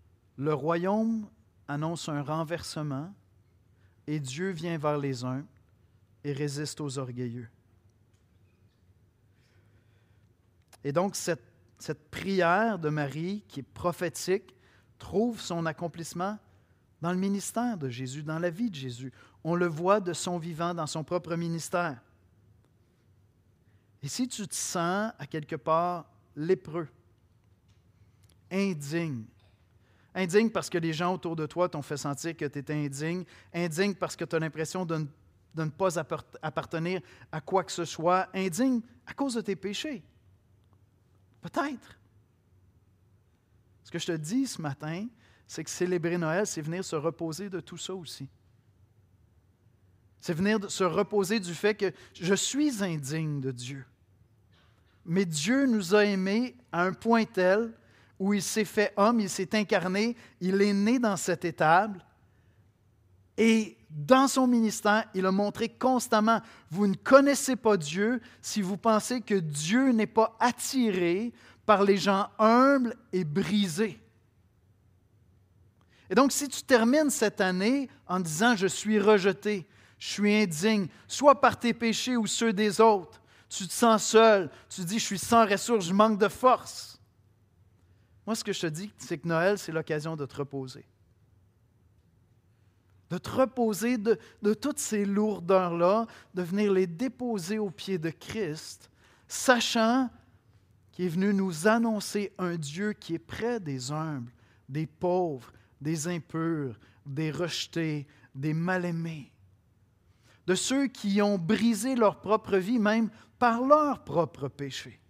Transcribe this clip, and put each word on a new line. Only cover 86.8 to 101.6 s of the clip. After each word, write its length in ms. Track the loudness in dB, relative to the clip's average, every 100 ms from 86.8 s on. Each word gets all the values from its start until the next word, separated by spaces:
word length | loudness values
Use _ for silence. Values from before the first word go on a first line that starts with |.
| -16 -20 _ _ _ _ _ _ _ _ _ _ _ _ -8
Moi, 100 | -6
ce 80 |
que 80 | -4
je 80 | -4
te 60 | -4
dis, 260 | -6 -10 -14
c'est 200 | -10 -6
que 80 | -2
Noël, 320 | 2 2 0
c'est 140 | -4
l'occasion 420 | -6 -4 -6 -4
de 120 | -8 -8
te 100 | -8
reposer. 500 | -8 -8 -10 -14 -20 _ _ _ _ _ _ _ _ _ _ _ _ _ _ _ _ _ _ _ _ _ _
De 80 | -10
te 120 | -6
reposer 680 | -2 -2 0 -2 0 -2 0
de, 200 | 0 0 -2 -4
de 120 | -2
toutes 240 | 0 -2 -6
ces 260 | -4 -2
lourdeurs-là, 1000 | 0 2 0 -2 2 4 4 2 4 4 0 -10 -12
de 80 | -8
venir 300 | -4 0 2
les 140 | 2 2
déposer 720 | -2 -6 -4 -6 -4 -4 -4
aux 120 | -4
pieds 280 | -6 -6 -4
de 120 | -4
Christ, 800 | -8 -10 -6 -6 -6 -12 -18 -20 _ _ _ _
sachant 800 | -2 4 4 4 2 2 2 0 -6 _ _ _ _ _ _ _
qu'il 140 | -6 -4
est 20 |
venu 260 | 0 2
nous 320 | 2 0 0